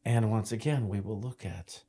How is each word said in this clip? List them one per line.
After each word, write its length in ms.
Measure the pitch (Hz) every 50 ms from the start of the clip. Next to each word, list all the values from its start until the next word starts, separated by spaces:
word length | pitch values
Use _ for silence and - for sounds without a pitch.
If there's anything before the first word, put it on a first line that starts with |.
| _
And 260 | - 120 117 113 107
once 220 | 110 110 107 -
again, 360 | 117 110 - 147 151 139 117 98
we 120 | 98 101
will 180 | 98 101 110 101
look 280 | 107 127 120 _ -
at 360 | 95 87 95 85 - - - -